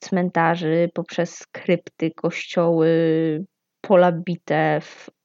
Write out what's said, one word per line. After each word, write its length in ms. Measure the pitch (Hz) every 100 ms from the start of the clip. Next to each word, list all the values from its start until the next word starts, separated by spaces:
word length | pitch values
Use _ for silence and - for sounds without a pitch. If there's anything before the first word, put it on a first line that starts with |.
cmentarzy, 880 | - 185 180 170 165 170 160 165 170
poprzez 520 | - 170 - 170 - -
krypty, 580 | - - 175 - - 160
kościoły, 1300 | - 170 - - - 170 165 160 165 165 160 160 151 196 _ _ _
pola 320 | - 185 180
bitew, 960 | 165 180 165 - 151 156 151 - - - _